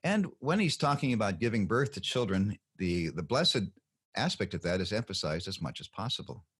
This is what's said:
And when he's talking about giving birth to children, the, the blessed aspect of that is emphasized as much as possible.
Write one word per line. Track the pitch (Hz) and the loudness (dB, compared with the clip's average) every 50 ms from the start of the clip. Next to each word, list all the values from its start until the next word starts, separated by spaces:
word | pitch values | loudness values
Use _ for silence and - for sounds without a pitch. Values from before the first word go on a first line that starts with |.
| - | 2
And | 165 202 214 190 - - _ | 2 2 2 2 0 -4 _
when | - 139 170 208 | 0 0 2 4
he's | 208 160 - | 4 2 2
talking | - - 143 143 - - 135 123 | 2 2 2 2 2 2 2 2
about | 110 107 101 95 80 | 2 2 0 0 0
giving | 113 117 107 113 101 | 0 0 2 2 2
birth | 85 113 123 139 139 - | 2 2 2 2 0 -2
to | - | -6
children, | - - - 127 123 95 95 95 98 104 - - _ _ _ | -6 -2 0 0 0 2 2 2 2 2 0 -4 _ _ _
the, | - 92 90 87 87 82 80 | -4 -2 0 0 0 0 -2
the | - 82 85 | -2 -6 -4
blessed | 76 120 135 170 180 - 123 95 - - _ _ _ _ _ _ _ _ | 0 0 2 2 2 2 0 -2 -2 -6 _ _ _ _ _ _ _ _
aspect | 95 127 180 - - 104 90 - | -2 -2 -2 0 -2 -4 -2 -2
of | 90 - | -2 -2
that | 87 87 92 | 0 0 0
is | 92 87 104 | 0 0 -2
emphasized | 110 120 - 98 - - 78 76 85 90 | -4 -4 -4 -6 -4 -2 -2 -2 -2 -4
as | 95 90 - | -6 -8 -6
much | 82 69 - - | -6 -6 -8 -8
as | - | -14
possible. | - _ - 107 120 - - - - - - - _ _ | -14 _ -8 -6 -6 -4 -6 -8 -10 -12 -16 -16 _ _